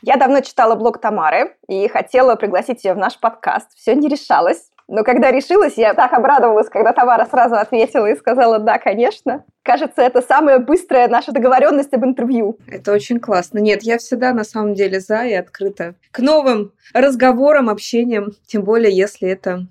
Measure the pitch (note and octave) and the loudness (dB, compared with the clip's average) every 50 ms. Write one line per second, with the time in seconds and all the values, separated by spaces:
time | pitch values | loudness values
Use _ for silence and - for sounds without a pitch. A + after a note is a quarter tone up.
0 | - A#3+ C4 C4 C4+ B3+ C4+ C#4 C4 - - - A#3+ A3+ A3+ G#3 A3 A#3+ A3 - | 0 0 0 2 2 2 2 0 0 -2 -2 0 0 0 0 0 0 -2 -2 -2
1 | - A3 G#3+ F#3+ D#3+ D#3 D3+ F3+ C4+ E4+ _ _ _ - F#3+ F#3+ G3+ - - - | -6 -4 -4 0 -2 0 0 0 -2 -4 _ _ _ -8 -6 -4 -4 -2 -2 -4
2 | F#3 - - B3+ C4 B3+ A#3 - - G#3 A3 F3+ A#3 - A#3+ - - G3 F3+ G3+ | -6 0 2 2 4 4 2 0 -2 -2 -2 -4 -4 -4 -8 -6 -4 -4 -2 -2
3 | F#3+ F3+ - _ - A3+ A3+ _ - - - G3 - _ _ _ - - A#3+ D4 | -2 -4 -6 _ -4 -4 -4 _ -6 -4 -4 -4 -6 _ _ _ -2 -2 0 0
4 | D4 D4+ D4 C#4+ - - F#3 D3 E3 F3 C4+ - _ _ _ _ _ - - G#3+ | 0 -2 -2 -4 -2 -2 0 0 2 0 -2 -4 _ _ _ _ _ -6 -4 -2
5 | G#3+ B3 B3 - A#3 C4+ B3+ C4 C4+ - F4 G#4 G4 D4 - - A#3 G#3+ G3 - | 0 0 2 2 2 2 2 0 -2 0 2 2 2 2 0 0 0 0 2 2
6 | C4+ - - B3 A3+ C4+ C#4 C4+ B3 A#3 A3 G#3+ G#3+ - - G3 A3+ A3 A#3 - | 0 2 2 0 2 2 2 2 2 2 2 2 0 0 -2 0 0 0 2 2
7 | B3 B3 A#3+ A3 A#3 - - B3+ A#3 A#3+ A#3 G#3+ G#3+ - - A3+ A3 G#3+ - C#4 | 2 2 2 2 0 0 2 2 2 2 2 -2 -2 -2 0 0 0 0 0 -2
8 | A3 G#3 G#3+ G#3 _ - A#3 B3+ B3 A3+ A3 A3 G#3+ A3+ G#3 - - - G3 G#3 | 0 0 -2 -2 _ -2 0 2 2 2 2 2 0 0 -2 0 -2 -4 -2 0
9 | A#3 D#4+ G#4+ - _ C4+ - - _ _ _ _ _ - A#3+ C4+ D#4 C4 - - | -2 -2 -2 -4 _ -8 -8 -8 _ _ _ _ _ -2 0 0 -2 -6 -2 0
10 | B3+ B3+ B3 B3 B3 - - - E4 C#4+ C4+ B3+ B3 A3 D4+ F4 - _ E4 B3 | 0 2 2 0 0 2 2 2 4 4 4 2 4 2 0 -2 0 _ 2 2
11 | B3 A#3+ A#3+ B3 C#4 - A#3+ C#4+ A3+ B3+ C4 C#4+ - D4+ E4 C#4+ C#4 C#4 - A#3+ | 2 2 2 -2 -2 -2 -4 0 2 2 4 4 4 2 2 0 -2 -2 -2 -2
12 | A3+ C4 C4 - A#3 A#3+ C4+ A#3 A3 G3+ A3 _ _ - - F#3+ - G#3 G#3 G#3 | -2 -2 -2 -2 -2 -2 -2 -2 -2 -4 -6 _ _ -18 -18 -10 -4 -2 -2 -2
13 | G#3 - A#3+ A#3 A#3 - G#3 F3+ F3+ - - G#3 G#3 G#3+ G3+ G3+ G#3+ A3+ A#3 A#3 | 0 -2 -6 -6 -4 -2 -2 -2 -2 -4 -4 -2 0 0 0 0 -2 -4 -4 -4
14 | - - C4 A#3 B3 B3 B3 A3+ G#3+ - - A3 G#3+ G#3 G#3 F#3+ G3+ F#3+ F#3+ F#3+ | -4 -6 -6 -2 -2 -2 -2 -2 -4 -6 -6 -6 -4 -4 -2 -2 -2 -2 -2 -6
15 | F#3+ - G#3+ A3 A#3+ B3 G#3+ F#3 F3+ _ _ - G3 G3 G3 - F3 E3+ F3+ _ | -4 -4 -4 -4 -2 -4 -4 -4 -6 _ _ -8 -8 -8 -6 -8 -12 -12 -14 _
16 | _ _ _ - A#3+ C#4 D#4 D#4 C#4+ C4 A#3+ G#3+ G#3 G3+ _ _ _ - _ A#3+ | _ _ _ -2 0 2 2 2 2 2 0 0 -4 -8 _ _ _ -6 _ 2
17 | B3+ C#4+ C4+ A#3 B3+ B3+ B3+ A#3 C4+ D4 D4+ D4 C4 A3+ G#3 G#3 - - - A#3 | 2 2 2 2 2 2 2 4 2 4 4 4 2 0 -2 -4 -8 -4 -2 -2
18 | A#3 B3 A#3 G#3 G3+ G#3 G3+ _ _ _ - G#3 F#3+ F#3+ A3 A#3 A#3 G#3 F#3+ F#3 | -2 0 -2 -4 -6 -6 -12 _ _ _ -6 -6 -2 0 0 2 2 2 2 2
19 | F#3+ G3+ - _ - F#3 F#3+ F#3+ - F#3+ F3+ F#3 F#3 F3+ | -2 -2 -4 _ -6 -6 -6 -4 -6 -8 -6 -6 -10 -14